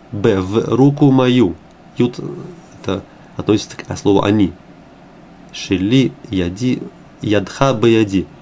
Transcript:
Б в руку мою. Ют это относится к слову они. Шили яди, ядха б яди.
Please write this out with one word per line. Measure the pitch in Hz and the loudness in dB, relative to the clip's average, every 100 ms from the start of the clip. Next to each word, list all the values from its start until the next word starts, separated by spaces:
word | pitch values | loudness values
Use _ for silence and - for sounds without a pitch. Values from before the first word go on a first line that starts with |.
| - | -12
Б | 104 113 98 | -2 0 0
в | 92 110 - 113 | 0 -2 0 2
руку | 139 143 143 | 2 4 4
мою. | 131 127 123 95 82 - - - - | 4 4 4 2 -2 -16 -20 -14 -4
Ют | 120 - - - - - - - | -4 -4 -12 -12 -14 -18 -20 -14
это | - 95 - - - - | -8 -8 -10 -20 -20 -8
относится | - 104 - - | 0 0 -2 -16
к | - 98 | -12 -4
слову | 101 98 | 0 2
они. | 101 107 90 - - - - - - - - - - | 2 2 0 -4 -20 -20 -20 -20 -20 -20 -20 -20 -20
Шили | - - 92 98 131 120 - - | -14 -4 -2 2 2 0 -4 -8
яди, | 95 87 95 127 - - - - - | -4 -4 -4 -4 -4 -8 -18 -20 -10
ядха | 107 104 92 - 139 | -2 -2 -2 -2 0
б | 117 117 | 2 4
яди. | 113 104 95 - - | 4 2 0 -4 -14